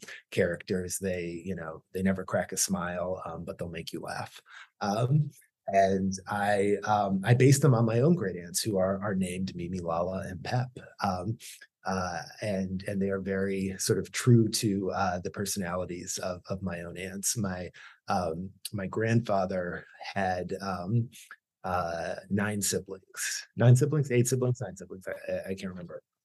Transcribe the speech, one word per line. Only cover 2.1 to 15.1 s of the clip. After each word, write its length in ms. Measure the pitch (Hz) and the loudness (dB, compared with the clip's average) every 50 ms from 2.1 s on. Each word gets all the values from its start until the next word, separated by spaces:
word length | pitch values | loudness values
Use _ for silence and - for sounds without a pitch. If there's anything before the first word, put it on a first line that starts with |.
| 95 92 92 | 2 0 -2
crack 260 | - - 92 87 - | -2 0 0 0 -2
a 60 | - | -2
smile, 640 | - - - 95 87 85 87 90 90 87 92 92 - - | -2 0 0 0 -2 -2 -4 -4 -4 -4 -4 -4 -4 -6
um, 200 | 85 82 85 82 | -8 -10 -8 -8
but 120 | 87 - | -8 -8
they'll 120 | - 87 85 | -8 -8 -8
make 240 | 85 82 82 - - | -8 -10 -10 -8 -10
you 80 | 80 | -8
laugh. 360 | 78 - - - - - - - - - - - - - _ - | -8 -8 -8 -8 -8 -10 -12 -18 -20 -20 -20 -20 -20 -20 _ -4
Um, 500 | 202 202 104 - 127 123 151 156 151 - - - - _ _ _ _ | -2 0 2 2 2 4 4 4 2 0 -4 -12 -20 _ _ _ _
and 440 | - 98 98 98 95 95 95 98 95 95 - - | 2 6 6 6 6 4 2 2 0 -2 -4 -4
I, 480 | - 104 101 101 104 104 101 104 101 101 101 - | -4 -2 0 2 4 4 4 4 4 2 2 2
um, 380 | 110 107 104 101 98 95 95 - | 2 2 2 2 2 0 2 4
I 120 | 127 123 | 4 6
based 260 | 127 127 143 139 143 | 8 8 8 8 8
them 120 | - 143 120 | 6 6 6
on 120 | 113 117 | 6 4
my 160 | 110 113 117 | 4 4 6
own 140 | 131 165 180 | 6 6 4
great 200 | 139 107 92 87 | 4 2 -2 -4
aunts, 260 | 87 87 87 85 - | -4 -8 -6 -4 -2
who 160 | - 113 101 | -2 0 2
are, 220 | 92 92 95 98 95 | 2 2 2 2 0
are 140 | 101 107 98 | -2 -2 0
named 400 | 92 92 87 90 92 95 92 90 | 0 -2 -2 -2 -4 -4 -4 -4
Mimi, 240 | 87 87 85 92 90 | -6 -6 -4 -4 -4
Lala, 440 | 85 82 82 85 87 90 92 92 95 | -2 -2 -2 0 0 -2 -2 -4 -6
and 160 | 95 92 90 - | -6 -8 -8 -4
Pep. 240 | - 123 127 131 127 - - - - - - | -2 -2 -2 -2 -4 -6 -12 -18 -16 -8 -4
Um, 360 | - 98 92 90 90 104 113 - - - - - - - _ _ - | -2 -2 -2 -2 -2 -4 -6 -6 -10 -16 -18 -18 -20 -20 _ _ -6
uh, 380 | 92 95 95 90 87 87 82 80 - - - 117 | -4 -2 -2 -2 -2 -4 -6 -8 -10 -10 -6 -4
and, 400 | 107 98 95 95 92 95 92 - | -2 -2 -2 -2 -2 -4 -4 -4
and 140 | 104 101 95 | -4 -2 0
they 80 | 98 98 | 0 0
are 100 | 98 98 | 0 -2
very 540 | 92 98 95 95 98 98 98 98 95 95 95 92 | -2 -2 -2 0 0 0 0 -2 -2 -2 -4 -2
sort 180 | - - 104 | 0 0 0
of 140 | 95 95 - | 0 -2 -4
true 360 | - - - 127 120 117 110 | -6 2 6 8 8 8 8
to, 440 | 101 - - 113 104 95 98 98 90 | 6 2 0 0 0 0 0 -2 -2
uh, 280 | 87 92 98 92 | 0 0 0 0